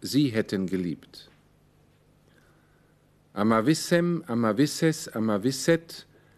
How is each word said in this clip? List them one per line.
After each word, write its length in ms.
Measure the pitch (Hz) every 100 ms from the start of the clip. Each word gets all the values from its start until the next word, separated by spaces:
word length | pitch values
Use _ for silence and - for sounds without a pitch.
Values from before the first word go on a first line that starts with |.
sie 280 | - 120 143
hätten 380 | 113 - 101 92
geliebt. 640 | 92 87 73 - - - _ _ _ _ _ _ _ _ _ _ _ _ _ _ _ _ _ _ _ _
Amavissem, 880 | - 107 113 113 156 - 170 175 170 -
amavisses, 840 | 117 113 104 147 - 165 156 -
amavisset, 960 | 117 110 104 117 135 - 165 - - - _ _